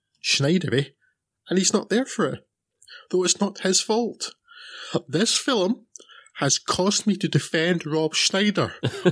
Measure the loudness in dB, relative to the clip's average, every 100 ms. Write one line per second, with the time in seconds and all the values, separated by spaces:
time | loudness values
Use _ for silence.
0 | _ _ -2 0 2 2 2 -2 -2 -8
1 | _ _ _ _ -6 -2 0 0 0 -2
2 | -2 -2 -2 -4 -12 _ _ _ -20 -20
3 | -4 0 0 0 -2 -2 0 0 2 0
4 | 0 -4 -12 -14 _ -20 -20 -16 -6 -6
5 | -2 0 0 0 0 2 2 0 -8 -20
6 | -20 -20 -20 -4 0 0 0 0 0 0
7 | 0 0 0 0 0 0 2 0 0 -2
8 | 0 0 0 2 2 2 -2 -2 -4 0
9 | 0